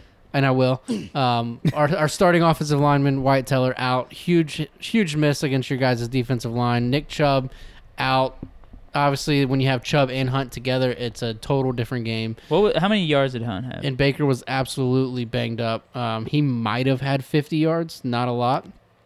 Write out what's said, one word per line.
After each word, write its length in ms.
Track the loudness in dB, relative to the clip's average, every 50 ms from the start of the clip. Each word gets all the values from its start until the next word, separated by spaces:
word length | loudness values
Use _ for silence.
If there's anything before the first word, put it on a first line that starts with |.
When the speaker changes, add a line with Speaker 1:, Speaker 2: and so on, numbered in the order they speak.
| -20 -20 _ _ -14 -6 -2
Speaker 1:
and 100 | 0 2
I 60 | 2
will, 320 | 2 4 2 2 2 0 -2 -6 -6 -6
<clears throat> 160 | -6 -6 -4
um, 460 | -2 0 0 0 0 -2 -4 -6 -4 -2 -2 0
our, 220 | 2 2 2 2
our 120 | 2 0 0
starting 340 | 0 2 4 4 6 6 6
offensive 380 | 4 4 2 0 0 2 2
lineman, 420 | 4 4 4 4 4 2 0 2 2
Wyatt 240 | 2 2 2 2
Teller, 260 | 2 0 2 2 0 0 -2
out. 340 | -2 -2 -2 -2 -2 -6 -10
Huge, 560 | -8 -2 2 2 2 2 2 -2 -8 -8 -8 _ -14
huge 380 | -8 -2 2 2 2 2 2
miss 260 | 2 2 2 2 0 0
against 280 | 0 0 0 0 -2
your 80 | -2 0
guys' 280 | 2 2 0 0 -2 -2
defensive 440 | -2 -2 -2 0 -2 -4 -4 -4 -2
line. 380 | -2 0 0 2 0 0 0
Nick 180 | 0 -2 -2 -4
Chubb 420 | -2 0 2 2 2 2 0 -2 -8 -14 -20 -20 -20 -20 -20 -16 -8 -4
out. 380 | -2 0 2 2 0 0 -4 -8 -16 -16 -18 -20 -20 -20 -20 -20 -16 -8 -2
Obviously, 520 | 0 0 2 0 0 0 0 2 2 2
when 120 | 2 2 2
you 100 | 2 2
have 140 | 0 0 -2
Chubb 280 | 0 2 2 2 2
and 180 | 0 -2 -2 0
Hunt 240 | 0 -2 -2 -4 -8
together, 380 | -8 -4 -2 0 0 0 0 -2
it's 300 | -2 -6 -8 -6 -6 -6
a 100 | -6 -6
total 400 | -6 -4 -2 0 0 0 0 0
different 320 | -2 -4 -4 -4 -4 -4
game. 320 | -4 -4 -4 -4 -4 -6 -8 -6 0
Speaker 2:
What 140 | 2 2 4
wa-, 160 | 4 2 2
how 100 | 2 2
many 180 | 2 2 2
yards 260 | 2 2 2 2 0 -2
did 100 | -4 -6
Hunt 220 | -6 -6 -6 -6
have? 180 | -8 -8 -6 -6
Speaker 1:
And 100 | -4 0
Baker 300 | 2 2 2 2 2 2
was 180 | 2 2 0 -2
absolutely 800 | -4 -2 -2 -2 -4 -4 -2 0 2 2 2 2 0 -2 -6 -6
banged 380 | -4 -4 -4 -4 -4 -4 -4 -2
up. 340 | -2 -2 -4 -6 _ -8
Um, 300 | -6 -4 -4 -4 -4 -4
he 160 | -2 0 0 2
might 440 | 2 0 0 -2 -2 0 0 2
have 140 | 0 0 0
had 240 | 0 -2 -2 -2 -2
fifty 320 | -2 -2 -2 0 0 0
yards, 460 | 0 2 2 2 0 -4 -6 -8 -8 -6
not 240 | -4 -2 -2 0 -2
a 40 | 0
lot. 340 | 0 0 0 0 0 -4 -8 -20 -20 _ _ _ _ _